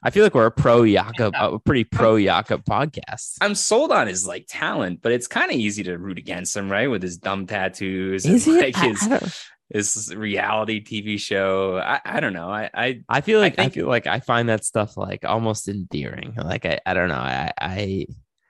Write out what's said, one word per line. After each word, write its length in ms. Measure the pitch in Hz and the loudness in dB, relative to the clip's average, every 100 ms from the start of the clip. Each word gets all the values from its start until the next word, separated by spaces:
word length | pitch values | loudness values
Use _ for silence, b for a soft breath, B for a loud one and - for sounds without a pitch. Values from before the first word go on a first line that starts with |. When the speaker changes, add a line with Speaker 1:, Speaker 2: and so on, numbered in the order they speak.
Speaker 1:
I 60 | 120 | 0
feel 120 | 190 | 6
like 120 | 208 | 6
we're 120 | 135 113 | 6 4
a 60 | |
pro 340 | - 139 120 113 | 6 6 8 8
Jakob, 480 | 98 98 117 110 135 | 6 2 0 0 0
Speaker 2:
I'm 180 | 107 | 0
Speaker 1:
uh, 40 | 107 | 0
pretty 260 | - 135 | 0 2
pro 360 | 110 - 113 110 | 2 4 6 6
Jakob 440 | 95 87 107 117 | 4 2 0 -4
podcast. 760 | - 107 147 - - - - - | -2 -2 -2 -6 -14 -14 -10 -2
Speaker 2:
I'm 160 | 202 208 | -2 0
sold 340 | - 220 311 | 2 2 4
on 160 | 220 110 | 2 2
his, 180 | 90 | -2
like, 220 | 92 92 - | -6 -8 -10
talent, 540 | - 160 175 95 85 | -6 -4 -2 -4 -2
but 80 | 117 | 0
it's 160 | 123 - | 0 0
kinda 280 | - 370 | -2 0
easy 280 | 143 104 101 | 0 -2 -4
to 160 | 92 87 | -6 -8
root 200 | 98 87 | -8 -10
against 380 | - 90 92 104 | -10 -8 -6 -6
him, 140 | 98 | -2
right? 160 | 98 135 | 0 0
With 160 | 107 | -2
his 140 | 90 85 | -4 -6
dumb 280 | 98 98 90 | -6 -4 -4
tattoos 800 | 104 95 - 98 95 95 95 | -4 -4 -4 -6 -4 -4 -2
and, 120 | 135 233 | 2 4
Speaker 1:
Is 80 | |
he? 160 | 311 330 | 6 4
Speaker 2:
like, 160 | 285 202 | 4 2
Speaker 1:
I, 100 | 175 | 0
Speaker 2:
his, 160 | - | 0
Speaker 1:
I 60 | 208 | 0
don't 320 | 247 180 B B B - | 0 -2 B B B -8
Speaker 2:
his 460 | 107 101 110 107 | -4 -2 -4 -8
reality 640 | 95 107 95 101 107 107 110 | -8 -4 -2 0 0 -2 -4
T 220 | 107 110 | -6 -8
V 180 | 104 101 | -4 -4
show. 580 | - 98 98 95 95 92 | -2 0 2 2 0 -2
I, 220 | - 135 | -2 -2
I 160 | - - | -2 -4
don't 140 | 131 | -2
know. 140 | 87 87 | -4 -6
I, 220 | 104 110 | -6 -6
I, 280 | - 123 120 - | -4 -4 -4 -2
Speaker 1:
I 120 | 131 | -2
feel 200 | 170 220 | 2 4
Speaker 2:
I 20 | |
Speaker 1:
like, 120 | 190 | 4
I 80 | - | 2
Speaker 2:
think 120 | 135 | -2
Speaker 1:
feel 140 | - - | 0 0
like 180 | 120 - | 0 0
I 140 | 107 | -2
find 280 | - 117 117 | 0 2 2
that 160 | 107 | 0
stuff, 320 | - 113 104 - | 0 -2 -2 -4
like, 280 | 98 95 | -8 -6
almost 420 | - 113 113 110 - | -2 0 0 -2 -4
endearing. 680 | 101 90 73 69 65 - 113 | -6 -6 -6 -6 -8 -10 -8
Like, 280 | 80 - | -4 -4
I, 140 | 85 - - | -2 -4 -2
I 80 | |
don't 140 | 90 90 | 0 0
know. 80 | 67 | 0
I, 340 | 65 65 76 - | -2 -2 -4 -4
I, 460 | - 95 98 95 - - _ _ | -6 -4 -2 -4 -6 -10 _ _